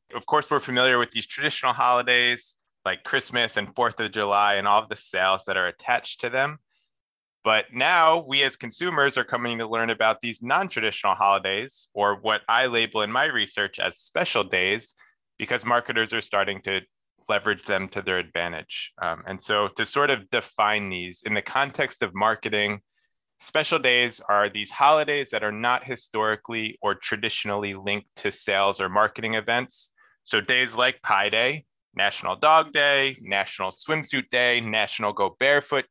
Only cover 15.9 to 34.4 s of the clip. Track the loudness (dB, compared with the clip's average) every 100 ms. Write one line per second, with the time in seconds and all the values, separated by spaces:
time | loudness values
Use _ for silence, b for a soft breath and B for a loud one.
15.9 | -2 -2 -4 -2 -2 -2 -4 -4 -4 -6
16.9 | _ _ _ -2 -2 0 -2 0 -2 -2
17.9 | -6 -2 -2 -2 -4 -4 -6 -10 -12 -12
18.9 | -6 -4 -4 -8 -8 -2 0 0 -2 -4
19.9 | 0 2 2 -2 -4 -4 0 0 0 -4
20.9 | -8 -10 -10 -6 -4 -2 -2 -2 -2 -6
21.9 | -4 -6 0 0 0 -2 -2 -2 -4 _
22.9 | _ _ _ _ _ -4 -2 0 0 2
23.9 | 2 2 -2 0 2 2 -2 -8 2 4
24.9 | 4 2 -2 -4 -4 -4 -2 0 0 -2
25.9 | -12 -6 -2 0 -2 -4 -6 -6 -4 -4
26.9 | -4 -4 -4 -4 -4 -4 -2 -4 -6 -4
27.9 | -4 -6 -8 -6 -4 0 2 2 2 0
28.9 | 2 0 0 -4 -2 0 -2 -2 -10 -20
29.9 | _ b b -4 -2 2 2 2 2 0
30.9 | 0 0 0 2 2 0 -2 -10 _ _
31.9 | -2 -2 -2 -6 0 4 6 4 2 4
32.9 | 4 2 -4 -4 -2 -2 -4 -6 -6 -4
33.9 | -4 -2 -6 -2 0